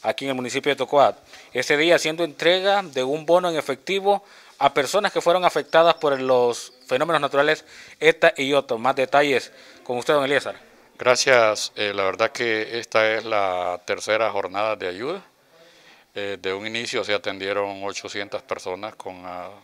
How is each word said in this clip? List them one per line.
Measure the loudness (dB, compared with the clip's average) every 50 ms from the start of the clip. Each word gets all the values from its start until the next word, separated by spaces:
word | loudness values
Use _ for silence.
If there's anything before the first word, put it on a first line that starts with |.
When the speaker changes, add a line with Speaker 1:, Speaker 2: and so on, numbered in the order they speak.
Speaker 1:
aquí | -2 -4 -4 -4 -4
en | -6
el | -4
municipio | -4 -6 -6 -6 -2 -2 -2
de | -2
Tocoa. | -2 -2 0 4 4 4 4 2 -2 _ _ -20 -20 -20 -8
Este | -6 -6 0 0 2
día | 2 4 4 4
haciendo | 4 2 -2 -2 -2
entrega | -4 -6 -4 0 2 2 2 2 2 2 0 0 -2
de | -4 -4 -4
un | -2 -2 -4 -4 2
bono | 2 2 4 4 0
en | -2
efectivo | -2 -4 -4 -6 -6 _ -4 -4 0 2 2 2 2 -2 -14 -20 -20 -20 -20 -4 2
a | 2 2
personas | 4 2 -2 2 0 0 0 0
que | -2 0
fueron | 2 2 2 4 2
afectadas | 2 0 0 -4 2 4 4 6 6 4
por | 2 0 0 0 0
los | 2 2 4 4 4 2 0 -4 -10 -16 _ _ _
fenómenos | -4 -2 -2 0 0 0 0
naturales | 0 0 2 2 2 2 0 -2 -4 -20 -20 -20 -20 -20 -10 _
ETA | 2 2 4 6 2 2 2
y | 2 -2 0
Iota. | 0 0 0 0 -6
Más | 0 0 0 0
detalles | 0 0 2 4 4 4 4 2 0 -2 -4 -18 -20 -20 -20 -20 -18
con | -10 -8 -8 -4
usted, | 0 2 2
don | 2 2
Eliezer. | 2 0 -2 -2 -4 -12 -12 -20 _ _ _ _ _ _
Speaker 2:
Gracias. | -2 2 2 2 4 4 6 6 6 6 4 2 0 -6 -8 _
Eh, | -4 -4 -4
la | -2 -2 -2
verdad | -2 0 0 -2 -2
que | 0 -4 -2 -2 -2 -2 -4 -4 -8 -8
esta | -8 _ 2 2 2 2 0
es | -2 -4
la | -2 -2 0 0 0 -2 -2 -2 -4 -6 -6 _
tercera | -8 -6 -6 -2 -2 0 0 0 -2
jornada | -2 -4 -6 -4 -6 -4 -4 -4 -4
de | -4 -6
ayuda. | -8 -8 -8 -8 -10 -10 -10 -14 _ _ _ _ _ _ _ -20 -20 _ _ _ -20 -20 _ _ _ _
Eh, | -10 -8 -8 -8 -6
de | -4 -6 -4
un | -4 -6 -8
inicio | -8 -6 -8 -4 -4 -4
se | -2 -2 -2
atendieron | -2 -2 -6 -8 -6 -6 -4 -4 -4 -4 -4 -8 -8
ochocientas | -10 -10 -10 -10 -12 -10 -10 -10 -10 -8 -10 -12
personas | -8 -8 -10 -8 -6 -10 -10 -8 -10 -14 -14
con, | -14 -16 -16 -16 -14 -14
ah, | -14 -14 -12 -14 -16 -18 -20